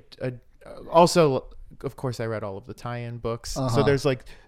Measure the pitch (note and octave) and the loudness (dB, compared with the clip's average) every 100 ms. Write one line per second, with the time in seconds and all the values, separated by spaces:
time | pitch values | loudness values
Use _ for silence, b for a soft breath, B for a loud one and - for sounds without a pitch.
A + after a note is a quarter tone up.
0 | - - B2+ B2 - _ - - - E3 | -8 -10 -8 -8 -16 _ -20 -18 2 6
1 | F3 F3+ D#3 C3 - - - - C#3 - | 6 8 4 4 -2 -12 -18 -12 -12 -6
2 | C3 A#2 A2+ A2 G#2 G2 B2 - A#2+ A#2+ | -6 -4 -6 -6 -8 -10 -12 -12 -10 -8
3 | A#2+ A#2+ A#2 A#2 - - C3 A#2+ C#3+ C#3 | -8 -8 -6 -6 -6 -4 0 4 4 4
4 | C#3+ C3 - B | 2 -2 -4 B